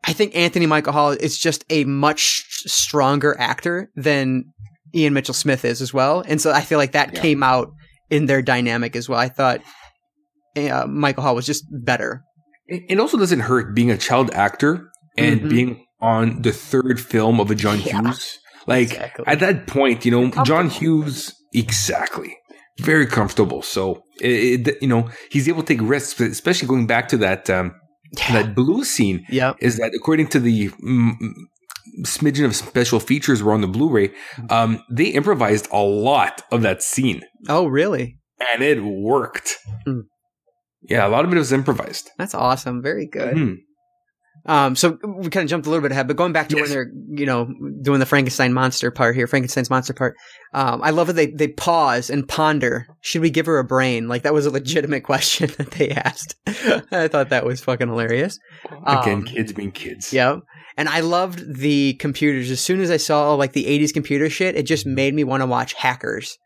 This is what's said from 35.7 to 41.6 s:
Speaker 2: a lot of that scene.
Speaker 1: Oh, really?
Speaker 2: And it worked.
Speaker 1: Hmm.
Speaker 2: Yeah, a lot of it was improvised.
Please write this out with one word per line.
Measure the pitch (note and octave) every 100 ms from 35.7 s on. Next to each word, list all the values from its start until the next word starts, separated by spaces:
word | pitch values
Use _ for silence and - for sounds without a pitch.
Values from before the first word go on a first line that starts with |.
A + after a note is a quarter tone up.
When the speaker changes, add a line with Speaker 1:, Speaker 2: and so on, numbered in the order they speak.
Speaker 2:
a | G#2
lot | G2+ G2+ A#2 C#3 F#2 - -
of | A#2+
that | A2 F#2
scene. | - - C3 D#2 - _ -
Speaker 1:
Oh, | D#3 E3+
really? | C3+ F#3 D3+ A#2+ B2 _ _ B2
Speaker 2:
And | A#2
it | C#3 C3
worked. | G#2 G2 G#2 C3+ A2 - - - - G#2+ -
Speaker 1:
Hmm. | B2+ G2+ _ _ _ _ _ _ _
Speaker 2:
Yeah, | - A#2 G2+
a |
lot | A#2 E3+
of |
it | F3
was | C3
improvised. | C3+